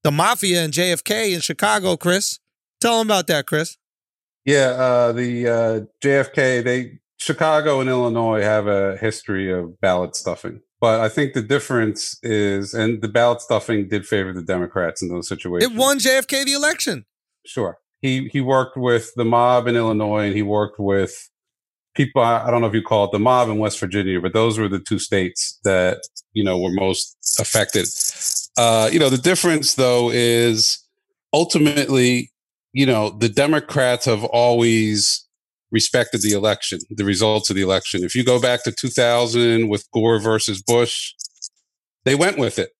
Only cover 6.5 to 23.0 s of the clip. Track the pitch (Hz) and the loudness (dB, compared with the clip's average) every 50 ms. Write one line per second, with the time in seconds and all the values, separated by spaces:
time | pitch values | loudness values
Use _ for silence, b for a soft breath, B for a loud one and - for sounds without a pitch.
6.5 | 127 123 117 127 123 127 123 113 - - _ _ _ _ - - 151 - 165 156 | 0 0 0 0 -2 -2 -4 -8 -14 -20 _ _ _ _ -6 -4 -2 0 0 2
7.5 | 156 151 147 156 143 131 131 131 127 127 123 120 113 117 113 113 110 107 101 107 | 2 2 2 2 0 0 0 0 0 0 0 0 0 0 0 0 0 0 0 2
8.5 | 107 107 101 104 101 98 98 98 95 95 113 110 107 - - - 101 95 98 95 | 0 0 0 0 0 0 0 -2 -2 -2 -4 -4 -4 -6 -8 -6 -4 -4 -2 -2
9.5 | 92 90 87 85 87 _ - 95 92 90 90 87 - - - 92 87 - - 90 | -4 -4 -6 -8 -8 _ 0 0 0 0 -2 -4 -8 -8 -6 -8 -8 -8 -10 -14
10.5 | - - _ _ _ _ - 113 110 113 110 110 - 156 147 131 - 131 110 107 | -14 -14 _ _ _ _ 2 2 2 2 0 -2 0 -2 -4 -2 -2 -6 -2 0
11.5 | 139 143 - - 135 120 110 107 104 - - - - - - 120 110 107 104 101 | -2 -2 0 -2 0 0 0 0 -2 -4 -8 -10 -10 -10 -4 -2 0 0 2 0
12.5 | 98 98 98 98 - 113 110 113 117 107 107 104 104 117 120 120 120 120 - - | 0 -2 -6 -6 -4 -2 -2 0 -2 -2 -6 -2 2 2 4 4 2 0 -2 -2
13.5 | 117 104 - - 117 104 98 95 107 101 - - 113 101 95 92 92 90 82 87 | -2 -2 0 0 -2 -2 -2 -2 -4 -6 -4 -2 -2 -2 -2 -4 -8 -10 -6 -4
14.5 | 95 90 87 85 - 95 87 82 80 - 92 87 87 87 82 - 95 78 - 90 | -4 -4 -4 -4 -2 -2 -2 -2 -4 -6 -8 -6 -6 -8 -8 -8 -10 -10 -8 -6
15.5 | 87 87 226 254 226 220 262 269 285 269 208 262 262 269 262 - 285 269 277 269 | 0 0 0 0 0 0 2 2 2 2 0 2 2 0 0 -2 -4 -2 -2 -2
16.5 | 277 285 294 302 - - - 277 185 123 110 _ _ _ _ _ _ _ _ - | -2 0 0 -2 -2 -2 -4 -6 -6 -8 -10 _ _ _ _ _ _ _ _ -12
17.5 | - 131 107 87 - _ _ _ _ _ - 135 131 131 135 127 - 143 131 127 | -6 -6 -4 -6 -6 _ _ _ _ _ -2 -2 -2 -2 -4 -4 -4 -2 0 2
18.5 | 135 131 127 - - 131 123 123 120 113 107 - - 123 120 113 117 120 120 123 | 2 2 2 0 -6 -4 0 2 2 2 0 -2 -2 0 0 2 4 4 4 4
19.5 | 123 123 117 120 120 120 117 113 110 107 107 104 107 107 104 101 98 107 104 101 | 4 2 2 2 0 2 2 0 0 0 0 0 0 0 0 0 0 -2 -2 0
20.5 | 104 104 104 98 - - 101 98 98 98 95 90 - - - _ _ _ _ _ | 0 0 0 -2 -4 -4 -2 0 2 0 0 -2 -6 -16 -20 _ _ _ _ _
21.5 | _ _ _ _ _ _ _ _ _ - 143 131 - 135 117 117 117 113 113 120 | _ _ _ _ _ _ _ _ _ -2 -2 0 2 2 2 4 2 0 0 0
22.5 | 120 120 113 110 101 113 107 - 113 104 | 0 2 0 0 0 -2 0 2 2 2